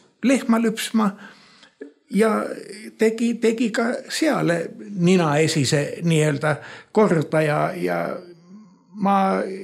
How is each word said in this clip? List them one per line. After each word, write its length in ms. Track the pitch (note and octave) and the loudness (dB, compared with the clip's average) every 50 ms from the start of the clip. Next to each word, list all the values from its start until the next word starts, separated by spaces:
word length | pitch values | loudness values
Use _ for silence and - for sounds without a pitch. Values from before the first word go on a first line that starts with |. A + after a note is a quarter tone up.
| _ _ _ _ - | _ _ _ _ 0
lehma 380 | A#3 C#4 A3+ - - A3+ A3+ | 2 2 2 2 2 2 2
lüpsma 500 | A#3 A3 A3 - - - - A3 G#3+ G3+ G3 - - - - - - - - _ - - _ _ - - - _ _ _ | 2 0 -2 -2 -6 -2 0 0 0 0 -2 -4 -12 -20 -20 -20 -20 -20 -20 _ -20 -20 _ _ -20 -20 -20 _ _ _
ja 360 | - G3 A3 A3 G#3 G#3 - - - - - - - G#3 A3 A3+ - - | 0 0 2 2 2 0 -2 -6 -8 -12 -14 -16 -18 -16 -18 -18 -2 0
tegi, 360 | A3 A3 A3 A3+ A#3 A#3 A#3 | 2 2 2 2 0 -2 0
tegi 360 | A#3 - A3 A3+ A3+ B3+ A3 | 0 0 0 0 2 0 -2
ka 180 | G#3+ B3+ A#3 A#3 A#3 - - - | 0 -2 -2 -2 -4 -6 -8 -8
seale 600 | - - D#4+ D#4 B3+ F3+ D#3 D#3+ E3+ E3+ - - - A#3+ G#3+ G#3+ | -4 -2 0 0 0 0 0 0 0 0 -2 -6 -10 -12 -14 -10
ninaesise 1120 | G3+ F#3+ E3+ F3 F#3+ F#3 E3+ D#3 C#3+ D3 D#3+ D#3 - D#3+ C3+ A#2 D#3 D3 C#3+ - - - E3 | -4 0 2 4 4 4 4 2 2 2 2 2 2 0 2 2 2 0 0 -2 -6 -4 -2
nii-öelda 520 | E3+ E3 D#3 D3+ D3+ D3 C3+ D3+ D3+ D3 - - - - - - _ | 0 2 2 2 2 0 0 0 -2 -2 -2 -6 -12 -20 -20 -20 _
korda 500 | - G#3+ G#3+ F#3+ F3 D#3+ D3 - - D#3 | 2 2 4 4 4 2 0 2 0 2
ja, 180 | D#3 D3+ D3 D3+ D3+ D#3+ F#3+ | 2 2 2 0 0 -2 -2
ja 240 | F3+ F3 F3 F3 E3+ E3+ F3 - - F3+ F3 E3+ E3 E3+ F3 F#3+ G#3+ A3 F#3 - _ _ _ F3 | -4 -4 -2 -2 -2 -2 -4 -6 -8 -10 -14 -20 -20 _ -20 -20 -20 -20 -20 -20 _ _ _ -8
ma 480 | G#3+ G3 G3 G3 G3 F#3+ F#3+ F#3+ F#3+ G#3+ G3 F#3+ F#3+ | -2 0 2 2 2 2 2 0 -2 -2 -4 -8 -10